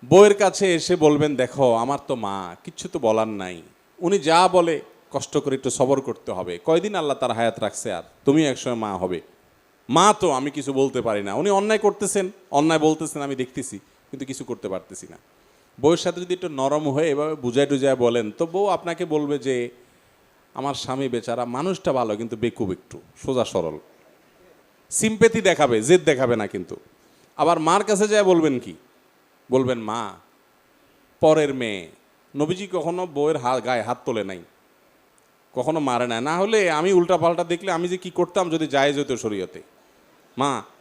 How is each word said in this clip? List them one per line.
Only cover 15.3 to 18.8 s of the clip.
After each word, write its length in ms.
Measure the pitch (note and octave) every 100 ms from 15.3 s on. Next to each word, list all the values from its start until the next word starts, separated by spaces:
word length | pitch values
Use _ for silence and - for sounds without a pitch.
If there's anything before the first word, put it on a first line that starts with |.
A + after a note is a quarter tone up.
| _ _ _ _ -
বউয়ের 160 | C3 E3+
সাথে 240 | F3+ E3+
যদি 140 | F3+
একটু 140 | F3+ F3+
নরম 400 | C#3+ C3+ D3 D3+
হয়ে 220 | C3+ D#3+
এভাবে 240 | C#3+ D3+
বুঝায় 320 | D#3 B2 A#2+ C#3
টুজায় 300 | C#3 C3+ B2+
বলেন, 340 | A#2+ A#2+ G#2+
তো 160 | G#2 E3
বউ 200 | F3 G3+
আপনাকে 380 | F3